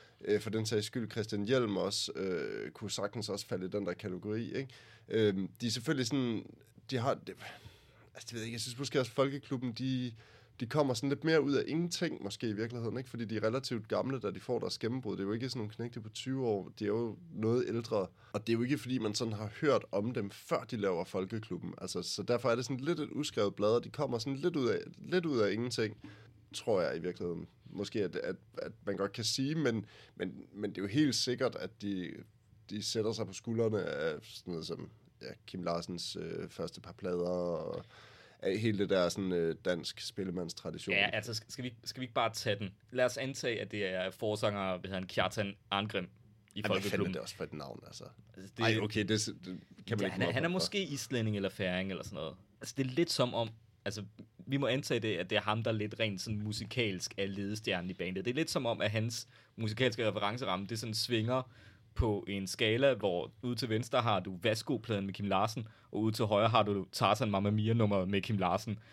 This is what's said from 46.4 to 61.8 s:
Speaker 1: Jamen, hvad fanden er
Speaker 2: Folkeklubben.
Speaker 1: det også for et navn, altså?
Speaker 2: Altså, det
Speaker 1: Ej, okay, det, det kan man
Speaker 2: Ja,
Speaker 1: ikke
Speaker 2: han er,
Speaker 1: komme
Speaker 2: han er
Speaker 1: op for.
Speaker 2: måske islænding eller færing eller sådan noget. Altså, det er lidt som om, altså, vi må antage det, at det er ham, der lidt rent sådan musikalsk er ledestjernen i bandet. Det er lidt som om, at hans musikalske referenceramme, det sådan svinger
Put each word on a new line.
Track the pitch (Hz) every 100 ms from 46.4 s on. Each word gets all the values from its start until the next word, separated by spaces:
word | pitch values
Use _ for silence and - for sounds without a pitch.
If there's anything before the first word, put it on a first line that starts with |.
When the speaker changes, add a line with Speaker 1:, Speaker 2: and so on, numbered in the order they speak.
| _ -
Speaker 1:
Jamen, |
hvad |
fanden | 107 98
er |
Speaker 2:
Folkeklubben. | 101 98 85
Speaker 1:
det | 90
også | - -
for |
et | -
navn, | 76 69 - -
altså? | - - - - -
Speaker 2:
Altså, | 95 -
det |
Speaker 1:
Ej, | 113 110
okay, | 107 110
det, | 98
det | 107 107
kan | - 87
man | 92 - - - 107
Speaker 2:
Ja, | 98
Speaker 1:
ikke |
Speaker 2:
han | 92
er, | -
Speaker 1:
komme |
Speaker 2:
han | 131
er | 165
Speaker 1:
op |
for. |
Speaker 2:
måske | 180 - 208
islænding | 190 139 - 127 110 104
eller | 98
færing | - 95 90 95
eller | 87
sådan | - 73
noget. | 78 - - _
Altså, | - -
det | 131
er |
lidt | 131 170
som | - 123
om, | 113 113 - - _
altså, | - 107 104 - - - -
vi | 135
må | 135
antage | 131 - 123
det, | 110 90
at | 92
det | 104
er |
ham, | 101 107
der | 113
lidt | 113 107 -
rent | 113 95
sådan | 117 104
musikalsk | 107 107 117 - 113 92 - -
er | 98
ledestjernen | 98 98 107 - 92 90
i |
bandet. | 90 87 92
Det | 95
er |
lidt | 127 160
som | - 120
om, | 110
at | 107
hans | 110 113 113 - - - -
musikalske | 110 110 127 113 110
referenceramme, | 98 101 120 117 92 98
det | 113
sådan | 117
svinger | 110 - 117 110 131 127 - - -